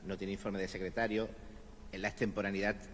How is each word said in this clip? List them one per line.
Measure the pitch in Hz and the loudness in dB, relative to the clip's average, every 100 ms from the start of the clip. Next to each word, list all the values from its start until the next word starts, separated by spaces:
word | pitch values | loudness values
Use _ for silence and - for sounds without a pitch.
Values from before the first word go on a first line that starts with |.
no | 92 98 | -6 -2
tiene | 98 | -2
informe | 98 107 98 | -2 0 0
de | 92 | 0
secretario, | 92 92 98 113 107 110 - - - - - - | -2 -2 2 4 4 2 -2 -12 -12 -14 -14 -10
la | 98 104 | -2 0
extemporaneidad | - 110 107 98 98 104 104 - | 2 2 2 2 4 4 2 -2